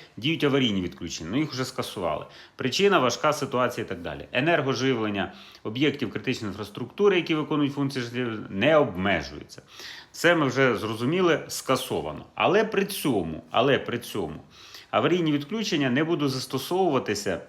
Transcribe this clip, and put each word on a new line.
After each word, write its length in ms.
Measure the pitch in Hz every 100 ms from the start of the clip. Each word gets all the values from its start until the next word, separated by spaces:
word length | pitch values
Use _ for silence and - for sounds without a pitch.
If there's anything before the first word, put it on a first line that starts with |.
| - -
діють 260 | 156 160
аварійні 380 | 143 135 123 98
відключення. 480 | 87 - 85 - 80
Ну, 60 | 127
їх 140 | 156
вже 140 | 127 123
скасували. 600 | - - 104 82 73 - - - -
Причина — 440 | 131 - 202 180
важка 340 | 127 - 151
ситуація 520 | 143 107 123 123 - 107
і 40 |
так 120 | 85
далі. 240 | 82 71 71
Енергоживлення 1000 | 123 156 160 135 120 131 120 107 101 87 - - -
об'єктів 480 | 110 120 147 - 104
критичної 400 | - 127 117 104
інфраструктури, 640 | 101 101 - 120 - 202 185
які 200 | 156 156
виконують 380 | 147 151 143
функції 320 | 143 139 131 120
житлів, 340 | 120 120 107 -
не 280 | 98 135 156
обмежується. 840 | 123 87 98 85 73 73 - - - - - - -
Це 240 | - 160 165
ми 120 | 135
вже 280 | 123 131 101
зрозуміли, 640 | 107 113 123 180 175 139 -
скасовано. 760 | - - 127 - 92 73 80 - -
Але 280 | 117 202
при 220 | 220 - 196
цьому, 580 | - 151 104 82 78 -
але 280 | - 135 120
при 200 | - 80
цьому 420 | - 110 80 76 - - - - -
аварійні 400 | 104 147 180 160
відключення 580 | 143 147 220 202 160 135
не 140 | 127
будуть 280 | 165 165 143
застосовуватися 1080 | 127 - 131 - 180 180 131 110 101 101 82